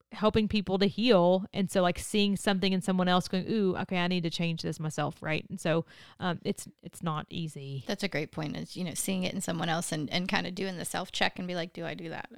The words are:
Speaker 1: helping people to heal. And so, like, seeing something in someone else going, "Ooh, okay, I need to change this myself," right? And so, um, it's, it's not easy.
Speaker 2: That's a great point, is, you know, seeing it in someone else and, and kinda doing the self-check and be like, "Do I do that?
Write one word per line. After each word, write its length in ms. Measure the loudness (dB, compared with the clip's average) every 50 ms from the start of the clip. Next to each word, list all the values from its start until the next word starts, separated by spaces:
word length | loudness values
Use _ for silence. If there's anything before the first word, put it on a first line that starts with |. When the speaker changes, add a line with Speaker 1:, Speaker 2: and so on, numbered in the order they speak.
| _ _
Speaker 1:
helping 340 | -6 2 2 4 4 4 2
people 320 | 4 2 0 2 2 2 2
to 80 | 2
heal. 580 | 2 2 2 4 6 8 8 8 6 6 4 2 -2
And 160 | -2 -2 -2 2
so, 140 | 2 4
like, 160 | 4 4 2 0
seeing 380 | -6 0 2 2 4 4 2
something 360 | 0 2 0 2 2 2 2
in 80 | 2 2
someone 280 | 2 2 2 2 4 6
else 180 | 4 4 4
going, 240 | 2 -2 -2 0 0
"Ooh, 260 | 0 2 2 2 2 0
okay, 200 | -4 -2 0 0
I 80 | 0
need 160 | 2 0 0
to 80 | 0 -2
change 320 | -2 0 0 0 0 -2
this 160 | -4 -6 -4 -4
myself," 420 | -4 -4 -2 -2 -2 -4 -4 -6
right? 240 | -4 -4 -4 -4 -4 -6
And 100 | -10 -4
so, 260 | 0 2 2 2 0 -2 -12 -20 -20 -20 -12 -4
um, 180 | -4 -4 -4 -2 -2
it's, 240 | -4 -4 -4 -8 -16 -18 _ -18
it's 180 | -18 -12 -6
not 240 | -4 -4 -2 -4 -6 -6
easy. 520 | -6 -6 -6 -6 -8 -10 -10 -8 -8 -6 -4 -4
Speaker 2:
That's 160 | -4 -4 -4
a 40 | -4
great 220 | -2 -4 -4 -4
point, 260 | -6 -6 -6 -4 -6
is, 200 | -6 -8 -8 -8
you 80 | -6 -6
know, 100 | -6 -4
seeing 300 | -4 -2 -2 -2 -2 -2
it 100 | -2 -4
in 60 | -4
someone 280 | -4 -4 -2 -2 -2 0
else 220 | 0 -2 -2 -2
and, 180 | -4 -4 -4 -2
and 180 | -2 -2 0 2
kinda 240 | 0 0 0 -2
doing 240 | -4 -4 -6 -6 -6
the 80 | -6 -6
self-check 560 | -4 -4 -4 -6 -4 -2 0 0 0 0 -4
and 80 | -6 -4
be 80 | -4
like, 160 | -4 -6 -6
"Do 120 | -8 -8 -8
I 100 | -8 -8
do 160 | -8 -10 -10
that? 180 | -10 -10 -12 -14 -16